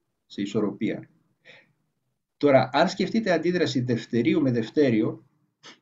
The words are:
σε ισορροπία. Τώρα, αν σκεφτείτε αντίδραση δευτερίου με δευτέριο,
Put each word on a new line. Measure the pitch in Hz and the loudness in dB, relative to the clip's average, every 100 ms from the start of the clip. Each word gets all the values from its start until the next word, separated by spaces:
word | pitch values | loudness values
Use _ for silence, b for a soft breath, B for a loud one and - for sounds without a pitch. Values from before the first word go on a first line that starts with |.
| _ _ - | _ _ -16
σε | - | -8
ισορροπία. | 101 113 101 - 113 - - _ _ _ b b b _ _ _ _ _ _ - | -4 -2 -4 -4 -6 -6 -12 _ _ _ b b b _ _ _ _ _ _ -2
Τώρα, | 143 135 - | 4 4 4
αν | 139 180 | 0 0
σκεφτείτε | - 180 226 208 | 0 -2 -2 0
αντίδραση | 165 170 180 147 131 | 0 0 0 0 -2
δευτερίου | 127 156 - 117 127 180 | -2 -4 -2 0 2 2
με | 135 | 2
δευτέριο, | 117 113 - 139 110 127 165 _ _ _ _ - B | 0 -2 2 2 2 0 -4 _ _ _ _ -20 B